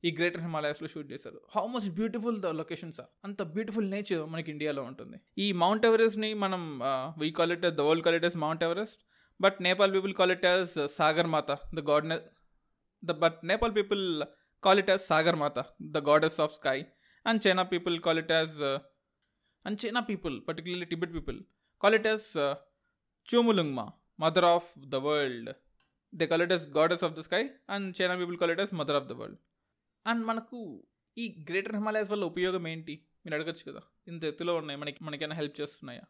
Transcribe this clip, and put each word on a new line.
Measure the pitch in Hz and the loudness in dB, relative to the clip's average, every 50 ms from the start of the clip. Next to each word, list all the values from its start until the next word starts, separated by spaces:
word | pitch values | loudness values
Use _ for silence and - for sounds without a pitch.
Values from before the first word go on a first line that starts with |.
| - | 0
ఈ | 170 160 | -2 0
గ్రేటర్ | 147 170 175 175 170 165 | 2 0 0 0 -2 -6
హిమాలయాస్‌లో | 170 165 156 151 147 151 - 160 156 | -4 -4 -2 -2 -2 -4 -4 -8 -10
షూట్ | - 165 147 139 | -10 -10 -12 -10
చేశారు. | - - - - - - _ _ | -12 -14 -14 -14 -18 -18 _ _
How | - 214 240 | -4 -2 -2
much | 214 247 247 202 202 | -2 -4 -4 -4 -4
beautiful | 165 170 220 226 196 240 214 240 233 208 | -2 -2 -2 -2 -2 -2 -2 -2 -2 -2
the | 185 175 160 | -2 -4 -2
locations | 156 160 - 170 160 - 165 - - | -4 -6 -6 -8 -10 -10 -14 -14 -16
are. | - - _ _ - | -18 -20 _ _ -14
అంత | 196 202 - 196 165 156 | -14 -8 -8 -8 -6 -4
బ్యూటిఫుల్ | 196 226 214 202 226 214 196 | -6 -6 -4 -2 -2 -2 -2
నేచర్ | 196 202 208 - 185 165 156 160 | -2 -6 -4 -2 -2 -2 -2 -4
మనకి | 160 165 160 160 151 | -6 -8 -6 -8 -8
ఇండియాలో | 147 147 151 147 139 131 120 | -4 -4 -4 -4 -4 -6 -10
ఉంటుంది. | 131 - - 123 117 - _ _ _ - | -12 -14 -16 -16 -16 -20 _ _ _ -2
ఈ | 196 208 190 175 170 | 0 0 2 4 4
మౌంట్ | 180 208 220 220 226 | 4 4 6 6 6
ఎవరెస్ట్‌ని | 226 220 226 226 208 214 214 214 220 214 202 | 6 6 6 4 4 0 -4 -4 -2 -2 0
మనం, | 190 190 180 170 160 147 131 120 135 | 0 0 -2 -4 -6 -6 -2 -2 0
uh, | 135 131 131 151 156 160 | 0 0 -2 -4 -6 -2
we | 151 156 156 | -2 -2 2
call | - 170 165 175 | 2 2 2 2
it, | 170 180 175 165 147 | 2 2 0 2 2
the | 143 147 | 4 4
world | 160 170 160 | 4 4 4
call | 175 165 170 | 4 4 4
it | 165 175 | 2 0
as | 175 | 0
Mount | 170 151 151 160 165 170 | 0 -2 -2 0 0 0
Everest, | 165 170 185 220 220 - _ _ _ _ _ _ _ _ _ | -2 -2 -2 -4 -8 -10 _ _ _ _ _ _ _ _ _
but | 190 196 196 196 | 2 2 4 4
Nepal | 180 180 185 185 202 196 | 2 2 4 4 4 4
people | 190 190 190 196 185 - | 4 2 0 0 2 4
call | 185 180 180 | 4 4 4
it | 180 185 180 180 | 4 4 4 4
as, | 185 185 170 - | 4 2 0 -2
uh, | 160 143 143 - | -2 -4 -4 0
Sagar | - 170 156 160 160 170 | 2 2 4 4 4 2
Mata, | 165 160 151 147 - 139 147 - - - | 2 2 0 0 0 -4 -4 -4 -8 -8
the | 160 147 143 | -6 0 2
godne-, | 147 151 151 160 160 - - - _ _ _ _ _ _ _ _ _ _ _ _ _ _ - | 2 2 2 0 -4 -4 -6 -12 _ _ _ _ _ _ _ _ _ _ _ _ _ _ -6
the, | 165 165 | -6 -2
but | 151 - 165 165 - - | 2 2 2 2 0 -2
Nepal | 165 190 220 233 226 208 | 0 0 2 2 0 2
people | 214 202 202 208 202 196 180 165 151 143 - - _ _ _ _ _ - | 0 0 0 0 -2 0 -2 -2 -4 -4 -8 -10 _ _ _ _ _ 4
call | 190 190 202 | 6 6 6
it | 190 196 | 6 4
as | 185 190 190 | 2 2 2
Sagar | - 165 156 160 170 170 | 2 2 4 6 4 4
Mata, | 165 147 147 143 123 131 - - _ - 156 | 4 0 0 -2 -2 -6 -6 -10 _ -16 -4
the | 151 156 | -4 -2
goddess | 147 143 147 156 156 156 156 - | 4 6 6 8 6 4 2 0
of | 156 151 - | -2 -2 -2
sky, | - - 147 131 135 147 - _ _ _ _ _ _ _ | -4 -2 -2 -2 -2 -4 -10 _ _ _ _ _ _ _
and | - 226 220 | 0 0 2
China | - 202 185 185 185 | 4 4 4 4 2
people | 185 185 175 175 180 170 165 | 0 0 -2 0 -2 -4 0
call | 170 170 160 160 | 0 0 0 0
it | 160 160 | 0 2
as, | 160 165 160 160 156 151 | 2 2 2 0 -4 -4
uh, | 147 139 135 135 - - _ _ _ _ _ _ _ _ _ _ _ _ _ _ _ | -2 -2 -2 -2 -6 -12 _ _ _ _ _ _ _ _ _ _ _ _ _ _ _
and | - 208 202 | -8 -6 -6
China | - 220 208 247 233 | -6 -4 -2 -4 -2
people, | 226 208 185 - 170 135 113 | -2 -6 -4 -4 -6 -6 -6
particularly | - - 165 160 160 175 180 180 175 | -6 -8 -8 -8 -8 -8 -8 -8 -6
Tibet | 165 175 165 175 165 165 | -6 -6 -6 -6 -6 -6
people, | 160 139 - 120 - - _ _ _ _ _ _ _ - | -10 -10 -8 -12 -12 -14 _ _ _ _ _ _ _ 2
call | 196 220 | 4 4
it | 220 214 | 4 4
as, | 220 220 214 214 - - | 2 0 0 -4 -6 -2
uh, | 160 143 139 143 - _ _ _ _ _ _ _ _ _ _ _ _ _ - | 0 0 0 0 -4 _ _ _ _ _ _ _ _ _ _ _ _ _ 2
Chomolungma, | - 240 240 233 214 190 165 147 135 123 107 104 - _ _ _ _ - | 2 4 6 6 4 4 2 0 -2 -6 -8 -8 -12 _ _ _ _ 0
mother | 151 160 160 185 175 | 0 2 4 6 6
of | 175 170 175 175 - - - 135 139 135 | 6 6 4 2 -4 -20 -20 -12 -6 -4
the | 135 | -2
world. | 135 147 151 151 143 131 123 117 117 113 113 _ _ _ _ _ _ _ _ _ _ _ - | 0 0 0 2 0 -2 -4 -6 -10 -12 -14 _ _ _ _ _ _ _ _ _ _ _ -4
They | 156 165 | -4 0
call | 160 170 165 170 | 2 2 2 4
it | 175 185 | 2 2
as | 175 156 147 143 | 0 0 -2 2
goddess | 151 156 170 180 170 185 | 4 4 4 4 2 0
of | 165 160 | -4 -4
the | 160 156 | -6 -8
sky, | - - 196 233 277 - _ _ - | -2 -2 -2 -2 -2 -6 _ _ -8
and | 196 202 196 190 180 | -6 -6 -6 -8 -4
China | - 185 180 180 180 | -2 0 0 0 -2
people | 180 175 175 170 | -4 -6 -2 -2
call | 180 165 165 | 0 0 2
it | 170 196 | 0 -2
as | 196 196 | -4 -2
mother | 165 147 135 147 143 | -4 -2 0 0 0
of | 135 - | 0 -2
the | 120 120 | -12 -12
world. | 113 104 - - _ _ _ _ _ _ _ _ _ _ _ _ _ | -12 -14 -14 -18 _ _ _ _ _ _ _ _ _ _ _ _ _
And | 214 233 233 226 220 | -2 -2 -2 -2 -2
మనకు | 226 226 226 - - 240 226 180 123 92 - _ _ _ _ _ _ | -4 -4 -6 -10 -14 -14 -12 -12 -14 -16 -18 _ _ _ _ _ _
ఈ | - 233 220 - - 151 | -8 -8 -8 -8 -12 -12
గ్రేటర్ | 139 170 190 196 220 214 | -4 -4 -4 -4 -2 -4
హిమాలయాస్ | 208 208 220 214 214 214 190 208 | -4 -2 -2 0 -2 -2 -2 -2
వల్ల | 214 196 170 | -2 -2 -4
ఉపయోగం | 165 196 180 185 185 185 170 160 | -2 -2 -2 0 0 -2 -4 -6
ఏంటి | 160 160 160 160 147 160 _ _ _ _ | -8 -10 -10 -12 -14 -14 _ _ _ _
మీరు | _ 165 156 | _ -6 -6
అడగచ్చు | 151 156 160 160 160 - | -4 -4 -4 -8 -10 -12
కదా, | - 143 - - _ _ _ _ - | -16 -16 -16 -18 _ _ _ _ -16
ఇంత | 170 165 156 147 | -12 -6 -6 -6
ఎత్తులో | 151 147 170 175 175 165 | -4 -4 -2 -2 -2 -2
ఉన్నాయి, | 156 151 143 143 | -2 -6 -8 -8
మనకి, | 147 147 139 - 175 | -8 -10 -10 -10 -10
మనకైనా | 156 147 139 156 151 160 165 | -10 -8 -8 -6 -8 -6 -6
హెల్ప్ | 151 147 147 - | -6 -6 -6 -8
చేస్తున్నాయా? | 147 143 - - - 139 120 123 - _ | -10 -10 -10 -14 -16 -16 -16 -16 -20 _